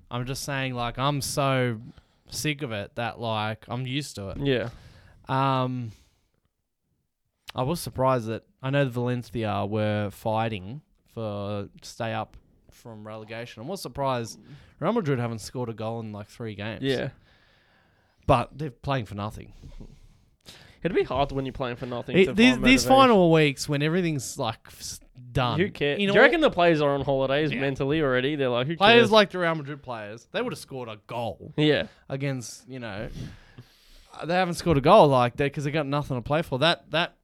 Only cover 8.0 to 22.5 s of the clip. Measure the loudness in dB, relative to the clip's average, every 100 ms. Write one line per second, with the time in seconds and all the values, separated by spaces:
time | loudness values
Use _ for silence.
8 | 2 2 -2 -8 -10 _ -2 0 0 -2
9 | -4 -4 -6 -6 -4 -2 -2 -2 0 0
10 | -4 -6 -4 -2 -2 -6 -10 -14 -18 _
11 | _ -10 -8 -6 -6 -6 -8 -14 -18 -10
12 | -6 -6 -8 -14 _ _ _ -20 -18 -16
13 | -14 -14 -12 -12 -12 -12 -10 -10 -10 -4
14 | -2 -2 -6 -12 -20 -20 -20 _ -2 -2
15 | 0 -2 -2 -6 -10 -8 -8 -6 -8 -8
16 | -10 -12 -16 -12 -12 -8 -10 -4 -2 -2
17 | -4 -10 _ _ _ _ _ _ _ _
18 | _ _ 2 2 2 -8 -10 -8 -4 -4
19 | -4 -8 -8 -10 -18 -20 -20 -18 -20 -20
20 | -20 _ _ _ -20 -20 -20 -6 -2 0
21 | 0 0 0 -2 -6 -6 -6 -6 -8 -8
22 | 0 4 4 6 6